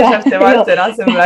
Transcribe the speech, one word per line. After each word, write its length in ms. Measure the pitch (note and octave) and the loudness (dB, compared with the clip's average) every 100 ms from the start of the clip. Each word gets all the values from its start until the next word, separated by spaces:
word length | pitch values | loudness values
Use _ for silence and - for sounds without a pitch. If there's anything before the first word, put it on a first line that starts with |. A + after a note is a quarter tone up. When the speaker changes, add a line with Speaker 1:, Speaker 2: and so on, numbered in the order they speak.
Speaker 1:
cioè, 80 | A#3 | 0
Speaker 2:
certe 260 | G#3+ C4 F#3+ | 0 -2 0
volte, 340 | G3 A#3 F#3+ | 2 2 0
Speaker 1:
io 140 | F3+ G#3 | -2 -2
Speaker 2:
no, 60 | |
sembra 280 | G#3+ A#3+ F3 | -2 -2 0